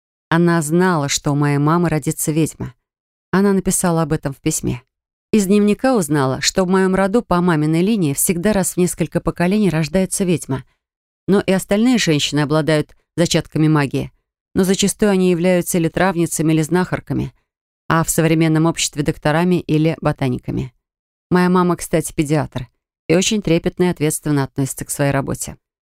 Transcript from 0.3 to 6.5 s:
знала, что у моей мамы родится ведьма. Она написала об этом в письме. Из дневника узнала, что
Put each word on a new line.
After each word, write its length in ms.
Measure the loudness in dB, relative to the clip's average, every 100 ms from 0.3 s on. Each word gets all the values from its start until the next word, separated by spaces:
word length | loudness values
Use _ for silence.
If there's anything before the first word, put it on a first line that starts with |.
| 2 2 2
знала, 460 | 0 0 2 0 -2
что 240 | -4 -2
у 40 | 0
моей 220 | 0 2
мамы 320 | 2 2 0
родится 420 | -2 -4 -4 -4
ведьма. 420 | -2 -2 -4 -14 -14 _ _ _ _ _
Она 220 | 0 2
написала 480 | 2 0 -2 0 0
об 100 | 0
этом 200 | -2 -4
в 40 | -6
письме. 460 | -6 -4 -6 -8 -10 _ _ _ _
Из 140 | -2 2
дневника 500 | 2 4 2 0 0
узнала, 460 | 0 0 0 0
что 240 | -2